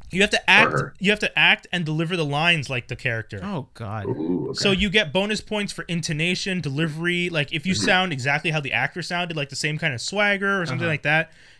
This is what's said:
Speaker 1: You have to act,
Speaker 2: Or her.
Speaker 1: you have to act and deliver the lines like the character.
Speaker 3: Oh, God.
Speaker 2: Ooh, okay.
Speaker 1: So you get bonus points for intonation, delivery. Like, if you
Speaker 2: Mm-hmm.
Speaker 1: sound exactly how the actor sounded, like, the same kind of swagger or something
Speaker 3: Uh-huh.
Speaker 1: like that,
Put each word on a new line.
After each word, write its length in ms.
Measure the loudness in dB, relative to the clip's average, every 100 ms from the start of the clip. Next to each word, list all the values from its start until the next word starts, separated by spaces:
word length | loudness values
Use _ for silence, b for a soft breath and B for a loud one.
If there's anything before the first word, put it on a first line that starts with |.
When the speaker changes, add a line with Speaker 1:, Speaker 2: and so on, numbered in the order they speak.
| -4
Speaker 1:
You 80 | 0
have 100 | 2
to 200 | 2 6
act, 220 | 6 6
Speaker 2:
Or 40 | 4
her. 160 | -2 -2
Speaker 1:
you 120 | 0
have 100 | 2
to 180 | 0 2
act 280 | 4 4 0
and 120 | -4
deliver 320 | -2 0 0 0
the 80 |
lines 440 | 0 2 2 2 0
like 180 | -6 -6
the 80 | -4
character. 440 | -2 -2 -4 -8
Speaker 3:
Oh, 260 | -6 -6 -8
God. 320 | -10 -8 -6 -4
Speaker 2:
Ooh, 420 | -4 -2 -2 -2
okay. 80 | -2
Speaker 1:
So 120 | 0
you 200 | 2 2
get 220 | 2 2
bonus 280 | 0 0 -2
points 320 | -4 -4 -4
for 100 | -6 -6
intonation, 720 | -4 -2 -2 0 -2 -2 -2
delivery. 680 | -2 -2 -2 -2 -2 0 0
Like, 220 | -2 -2
if 140 | -2 -2
you 80 |
Speaker 2:
Mm-hmm. 100 | 0
Speaker 1:
sound 280 | 4 4 2
exactly 380 | -2 0 0 0
how 100 | -2
the 120 | 0
actor 300 | 0 0 -4
sounded, 340 | -6 -4 -4 -4
like, 120 | -6
the 80 | -4
same 220 | -4 -2
kind 160 | -2
of 60 | -4
swagger 600 | -4 2 2 2 0 0
or 60 | 0
something 180 | -2
Speaker 3:
Uh-huh. 80 | 0
Speaker 1:
like 100 | 0
that, 300 | 2 2 2 B B